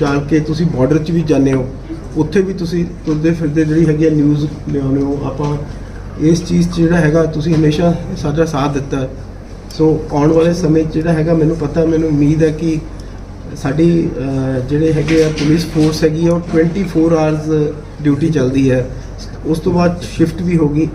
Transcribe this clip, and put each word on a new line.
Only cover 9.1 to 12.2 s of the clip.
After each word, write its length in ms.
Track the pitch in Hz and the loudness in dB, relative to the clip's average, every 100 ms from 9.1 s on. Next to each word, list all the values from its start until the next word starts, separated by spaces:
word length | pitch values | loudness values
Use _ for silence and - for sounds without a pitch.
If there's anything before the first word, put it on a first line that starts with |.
| - - - - - - | -10 -14 -16 -16 -16 -14
ਸੋ 340 | - 156 156 - | 0 2 2 -2
ਆਉਣ 200 | 147 151 | 2 4
ਵਾਲੇ 220 | 165 165 | 4 2
ਸਮੇਂ 300 | 170 156 160 | 2 2 2
'ਚ 100 | 156 | 2
ਜਿਹੜਾ 180 | 156 170 | -2 0
ਹੈਗਾ 220 | 156 160 | 0 2
ਮੈਨੂੰ 220 | 165 151 160 | 2 2 0
ਪਤਾ, 280 | 143 165 | -2 0
ਮੈਨੂੰ 240 | 160 160 160 | 2 2 2
ਉਮੀਦ 360 | 143 | 2